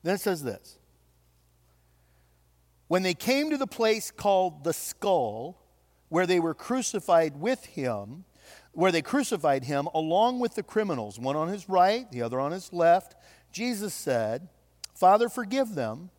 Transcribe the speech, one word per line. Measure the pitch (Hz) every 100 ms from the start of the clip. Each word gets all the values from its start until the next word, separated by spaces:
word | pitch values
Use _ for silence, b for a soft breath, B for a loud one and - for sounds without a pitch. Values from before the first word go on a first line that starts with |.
Then | 160 185
it |
says | 208 170
this, | 135 98 - - _ _ _ _ _ _ _ _ _ _ _ _ _ _ _ _ _ _ _ _ _
"When | 180
they | 185
came | 175 - 269 302
to | 285
the | 262
place | - 226 220 -
called | - 208 190 185 151
the | 151
Skull, | - - - 202 175 117 107 139 - _ _ _ _ _
where | 160 180
they | 180
were | 165
crucified | - - 254 226 202 - 165 160 139
with | 196 262 -
him, | - 127 107 101 151 - B B B B
where | - 185
they | 165
crucified | - 285 269 208 151 139 127
him | 139 151
along | 160 160 180 233 247
with | 247 -
the |
criminals, | - 220 208 139 104 101
one | 127 147
on | 165
his | 190 185
right, | 185 185 226 254
the | 123
other | 117 127
on | 143
his | 180 -
left, | 175 165 180 - _ b b b
Jesus | - 240 214 208
said, | - - 123 110 123 180 _ _ _ - -
'Father, | 185 208 233
forgive | - 208 262 240 170
them | 113 120 180